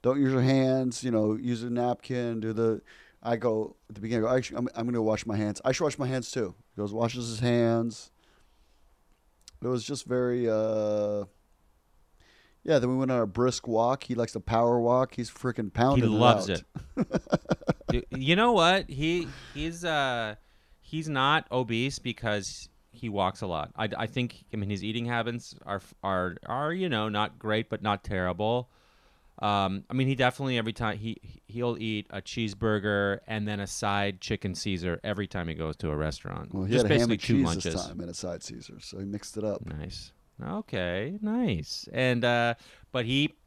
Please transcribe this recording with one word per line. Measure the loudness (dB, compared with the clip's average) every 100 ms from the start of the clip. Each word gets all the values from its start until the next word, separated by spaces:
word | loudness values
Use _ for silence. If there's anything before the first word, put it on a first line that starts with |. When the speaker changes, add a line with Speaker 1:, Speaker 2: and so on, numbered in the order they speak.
Speaker 1:
"Don't | 2 4
use | 4
your | 4
hands, | 6 6 4 2 0 -2
you | 0
know, | 2 2
use | 0 -2 -2
a | -2
napkin, | -2 0 -2 -4 -4 -2 -2
do | -2
the," | 2 2 2 -4 -20 -20 _
I | -2 0
go, | 2 0 -2 -8 _
at | -10
the |
beginning, | -2 0 4
I |
go, | 2
"Actually, | 0 -4
I'm, | -4 -4
I'm | -2
gonna | 0
wash | 2 0 0
my | -2
hands." | -2 0
"I | 0
should | 2
wash | 0 0
my | -2
hands | -2 -4
too." | -4 -4 -6 _ -6
He |
goes, | -4
washes | 0 0 -2 -6
his | -2
hands. | 2 4 4 4 0 -6 -18 _ _ _ _ _ _ _ _ _ _ _ _ _ -20 -8
It | -4
was | -4
just | -4 -8 -2
very, | 0 2 2 2
uh, | 2 2 0 0 0 0 -2 -6 _ _ _ _ _ _ _ _ _ _ _ _ _
yeah, | 2 4
then | 4
we | 2
went | 2
on | 2
a | 0
brisk | 2 2 2 0
walk. | 2 2 0
He | -2
likes | -2 -2
to | -4
power | 0 4 4 4
walk. | 4 4 2 -4
He's | -10
freaking | -4 -4 -2 -4
pounding | 2 4 6 4
Speaker 2:
He |
Speaker 1:
it | 8
Speaker 2:
loves | 8 8 4
Speaker 1:
out. | -2 -4 -14 -8 -4
Speaker 2:
it. | -2 -2
Speaker 1:
<laughs> | 0 -2 0 -2 -2 -4 0
Speaker 2:
Y-, | -2 -2
you | -4 2 4
know | 6
what? | 6 6 4 0
He, | -2 0 0 -4 -10 -14
he's, | -6 -6 -4
uh, | -2 0 0 -2 -4 -8 _ _ _ _
he's | -8 -6 -2
not | 2 4 4 2
obese | -2 0 0 -2 -4
because | -8 -4 -2 -2 -4 -12 -16 _ _
he | -10 -4
walks | 0 0 0
a | -4
lot. | -4 -4 -4
I, | -4 -2
I | -4
think, | -2 -4 -6 -10
I | -6
mean, | -4
his | -4
eating | -4 -4 -2
habits | -2 -2 -6 -10 -16 -8
are, | -8 -8 -6
are, | -2 0 0 -4 -6
are, | -2 -2
you | -2 0
know, | 0 0
not | 0 -2 -4
great, | 0 0 0
but | -2
not | 0 -2
terrible. | -2 0 0 0 0 0 -2 _ _ _ _ _ _ -4
Um, | 0 2 2 -2 -2
I |
mean, | 0 2
he |
definitely, | 4 2 0 -2 0
every | -2
time, | -2 -4 -4
he, | -8 -10 -14 -20 -14
he'll | -4 -4 -2
eat | -2 -4 -6
a | -12
cheeseburger | -8 -4 -4 0 2 2 2 2 2 0 -4
and | -4 -4
then | -4
a | -6
side | -2 0 2 0 -4
chicken | -4 -4 -2
Caesar | -4 -4 -2 -2 -4
every | -4 -4 -4
time | -4 -6
he |
goes | -4 -4 -4
to | -2
a | 0
restaurant. | -2 -4 -10 -10 -8
Speaker 1:
Well, | -4
he | 2
Speaker 2:
Just | 4
Speaker 1:
had | 4
a | 4
ham | 4
Speaker 2:
basically |
Speaker 1:
and | 0
Speaker 2:
two | 2 2
Speaker 1:
cheese | 4
Speaker 2:
lunches. | 0 -2
Speaker 1:
this | -4 -6
time | -8
and | -10
a |
side | -8 -8 -8
Caesar, | -10 -14 -16 -18
so | -14 -10
he | -6
mixed | -6 -8 -4
it |
up. | -4 -4
Speaker 2:
Nice. | -6 -8 -8 -10 -16 _ _ -12
Okay, | -8 -8 -6 -4 -2 -2 -6 -6
nice. | -4 0 0 0 -4 -10 -8
And, | -2 0 2
uh, | 2 2 2 -2 -12 -20 -8
but | -4 0
he | 2 0 _